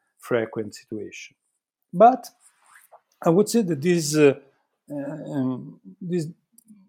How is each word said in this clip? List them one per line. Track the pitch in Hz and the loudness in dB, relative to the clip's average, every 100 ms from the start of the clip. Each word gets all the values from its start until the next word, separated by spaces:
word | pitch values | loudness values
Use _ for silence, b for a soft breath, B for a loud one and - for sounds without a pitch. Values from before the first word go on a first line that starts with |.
| _ _ | _ _
frequent | - 120 110 - 104 | -4 -4 -2 -6 -10
situation. | - - 107 98 - - _ _ _ _ _ _ | -12 -14 -12 -12 -16 -20 _ _ _ _ _ _
But | 175 226 254 - _ b b b b b b _ - | 6 6 6 -4 _ b b b b b b _ -4
I | 175 | 2
would | 170 208 | 2 2
say | 233 | 0
that | 190 151 | 0 -2
this, | 160 175 147 151 | 0 0 0 4
uh, | 147 127 - _ _ _ - | 4 4 -4 _ _ _ -14
um, | 147 139 160 156 147 127 127 151 - 190 190 | -10 -10 -10 -8 -4 -4 -4 -10 -20 -20 -14
this | 180 175 160 165 _ _ - - | -6 -4 -6 -10 _ _ -20 -20